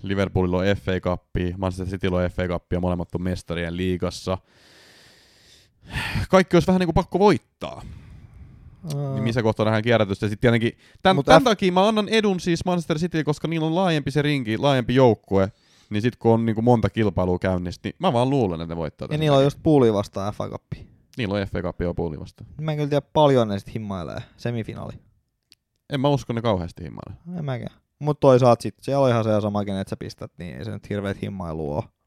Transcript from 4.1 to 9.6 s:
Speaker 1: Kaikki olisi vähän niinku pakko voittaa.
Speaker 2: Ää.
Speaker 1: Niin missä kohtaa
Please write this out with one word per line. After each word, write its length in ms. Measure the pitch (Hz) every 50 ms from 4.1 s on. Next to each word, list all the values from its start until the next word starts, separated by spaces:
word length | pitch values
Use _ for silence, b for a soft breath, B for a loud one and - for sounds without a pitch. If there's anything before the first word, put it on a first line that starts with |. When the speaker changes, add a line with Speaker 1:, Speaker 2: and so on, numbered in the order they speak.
| - - - 90 92 - b b b b b b b b b b b b b b b b b b b b b b b b b b b _ _ B B B B B B B B B
Speaker 1:
Kaikki 260 | 190 190 180 - 175
olisi 100 | 170 -
vähän 140 | 190 185 185
niinku 120 | 185 160
pakko 260 | 156 196 175 - - 180
voittaa. 640 | 202 208 147 - _ _ _ - 82 69 - - B B B B B B B B B B B B B B B B B B B B B 156 143
Speaker 2:
Ää. 160 | 143 143 135 -
Speaker 1:
Niin 80 | -
missä 200 | 107 113 113 127
kohtaa 220 | 107 110 107 -